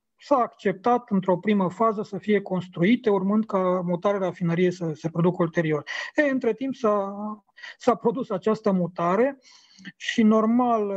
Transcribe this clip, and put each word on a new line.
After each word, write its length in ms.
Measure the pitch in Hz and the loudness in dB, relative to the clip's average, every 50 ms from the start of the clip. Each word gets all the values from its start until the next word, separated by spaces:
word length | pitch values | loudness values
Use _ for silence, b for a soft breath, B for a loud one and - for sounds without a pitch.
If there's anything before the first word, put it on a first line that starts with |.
| _ _ _ _ | _ _ _ _
s-a 160 | - - 285 | -2 0 2
acceptat 720 | 262 233 196 - _ - 208 180 185 - 240 240 240 240 - | 2 2 0 -4 _ -4 -2 -2 0 0 0 0 0 0 -2
într-o 280 | 208 190 180 - 185 170 | -2 -2 2 0 0 0
primă 320 | - 208 208 202 185 170 | 2 0 2 2 2 0
fază 320 | - - 240 226 214 202 | 0 0 0 0 0 -2
să 160 | 202 - - 180 | -6 -8 -10 -10
fie 240 | - 208 208 202 | -2 0 0 0
construite, 680 | 202 - 185 180 175 - - 160 170 196 247 254 - 220 | 0 -2 -4 -6 -6 -6 -4 0 2 2 2 2 2 0
urmând 360 | 202 196 185 196 208 220 214 | 0 2 0 0 0 0 0
ca 360 | - - 190 185 185 180 185 180 | 0 -2 0 0 0 0 0 -2
mutarea 340 | 175 180 165 - 202 202 202 | -2 -4 -2 0 -2 0 0
rafinăriei 520 | 190 180 165 - 180 165 170 170 185 180 | -2 -4 -4 -4 -2 -2 0 2 0 0
să 200 | 175 180 175 160 151 | 0 -2 -6 -8 -8
se 160 | 147 - 165 | -6 -8 -6
producă 340 | - 165 165 180 175 - 175 | -4 0 0 0 2 0 -2
ulterior. 400 | 160 - 175 165 156 151 147 139 B B B B B B | -2 0 -2 -2 0 -2 -4 -4 B B B B B B
E, 60 | - | 0
între 320 | 302 285 269 254 - 233 220 | 0 0 0 0 -2 -2 -4
timp 220 | 220 262 269 254 | -4 -6 -8 -8
s-a, 400 | - - 214 208 208 196 196 202 202 208 208 214 214 _ _ B B B B B B | -2 0 0 0 0 -2 -4 -8 -8 -8 -8 -10 -12 _ _ B B B B B B
s-a 180 | - 254 226 | 0 0 0
produs 340 | - - 240 190 269 247 - | 2 0 -2 -2 -2 -4 -4
această 420 | 208 180 - 220 220 214 - 208 | -6 -4 0 -2 -2 0 0 0
mutare 680 | 190 185 175 170 - - 170 175 185 202 247 277 277 262 B B B B B B B B 190 190 B | 0 0 0 -2 -4 -4 -2 0 2 2 2 0 0 -6 B B B B B B B B -20 -20 B
și 280 | _ - - - - 226 | _ -10 -6 0 2 4
normal 680 | 214 220 220 214 220 233 247 254 240 233 220 208 202 196 | 4 4 4 4 2 2 2 2 2 0 0 0 -2 -4